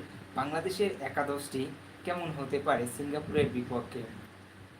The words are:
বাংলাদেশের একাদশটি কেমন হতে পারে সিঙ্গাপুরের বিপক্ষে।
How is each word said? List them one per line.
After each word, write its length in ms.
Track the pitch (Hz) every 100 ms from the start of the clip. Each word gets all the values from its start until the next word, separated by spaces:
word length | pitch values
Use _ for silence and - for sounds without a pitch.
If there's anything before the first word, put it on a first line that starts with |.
| - - - -
বাংলাদেশের 540 | 139 160 185 185 202 -
একাদশটি 640 | 131 151 139 143 - 131 147 147 - - -
কেমন 260 | 175 165 147
হতে 220 | 135 143
পারে 280 | 147 135 120 -
সিঙ্গাপুরের 480 | 143 147 - 151 135
বিপক্ষে। 460 | 120 123 123 - 123 113 95 - - - - -